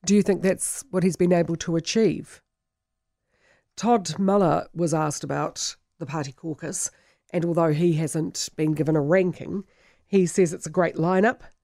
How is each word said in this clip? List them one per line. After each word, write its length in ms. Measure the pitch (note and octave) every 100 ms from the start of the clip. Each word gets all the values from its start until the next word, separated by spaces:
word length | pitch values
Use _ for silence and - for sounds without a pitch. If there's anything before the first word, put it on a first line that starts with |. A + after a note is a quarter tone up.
| -
do 100 | G#3
you 60 |
think 200 | G3 G3
that's 440 | F#3 F#3 - - -
what 120 | F#3
he's 140 | F3+ D#3+
been 160 | F3+
able 220 | F3 E3 E3
to 180 | - E3
achieve? 640 | D#3+ A3+ A3 - - - _ _ _ _ _ _ _ _ _ _ _ _ _ -
Todd 420 | G#3+ A#3+ F3 D#3
Muller 500 | F#3+ G3+ F3+ D#3 -
was 200 | - E3+
asked 300 | D#3+ D#3 D3
about 520 | C#3+ C#3+ D3 - - - _ _
the 80 | D3+
party 260 | D#3 C#3
caucus, 600 | - E3 D3+ D#3+ - - _ _ _ _
and 120 | F3+
although 300 | E3+ E3 E3
he 200 | D3+ F3
hasn't 540 | D#3 D#3+ E3 D3+ - - -
been 180 | D#3
given 220 | D3+ D3+ D#3+
a 60 |
ranking, 640 | C#3+ F#3 F3+ - C3 F#3 G3 _ _ _ _
he 200 | G3 F3+
says 280 | - F3+
it's 140 | D#3+ -
a 40 |
great 240 | D#3 E3+ -
lineup. 460 | D#3+ F#3 G#3+ B3+ - _